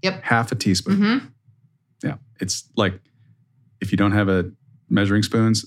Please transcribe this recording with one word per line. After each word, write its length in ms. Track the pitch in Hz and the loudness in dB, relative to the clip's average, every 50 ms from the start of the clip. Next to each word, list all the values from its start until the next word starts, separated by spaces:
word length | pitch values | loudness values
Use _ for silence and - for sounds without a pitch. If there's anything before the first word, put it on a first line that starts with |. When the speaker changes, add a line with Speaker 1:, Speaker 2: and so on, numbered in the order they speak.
| - | -4
Speaker 1:
Yep. 200 | 190 185 - - | -4 -4 -4 -2
Speaker 2:
Half 300 | - 120 117 117 - - | 0 0 0 0 -2 -4
a 20 | |
teaspoon. 440 | 104 - 104 92 - - - 202 196 | -2 0 0 0 0 0 0 0 2
Speaker 1:
Mm-hmm. 280 | 208 214 226 277 - - _ _ _ _ _ _ _ _ _ _ _ _ _ _ - | 2 2 0 0 -4 -8 _ _ _ _ _ _ _ _ _ _ _ _ _ _ -8
Speaker 2:
Yeah. 100 | 147 139 - - _ _ - | -8 -8 -10 -14 _ _ -10
It's 280 | 98 92 - - - _ - | -8 -6 -6 -8 -10 _ -4
like, 240 | - 104 92 92 - _ _ _ _ _ _ _ _ _ _ _ _ _ _ _ - | -2 -2 -2 -2 -6 _ _ _ _ _ _ _ _ _ _ _ _ _ _ _ -12
if 100 | - - | -6 -2
you 60 | 95 | 0
don't 160 | 92 101 101 101 | 2 2 2 2
have 160 | 104 101 98 | 2 2 2
a 240 | 95 92 87 92 - _ _ _ - _ _ - | 2 0 0 -2 -8 _ _ _ -20 _ _ -2
measuring 320 | - 101 101 101 101 107 104 | 0 2 2 2 2 2 0
spoons, 420 | - - 113 113 113 110 107 - | 0 2 2 2 4 2 0 -2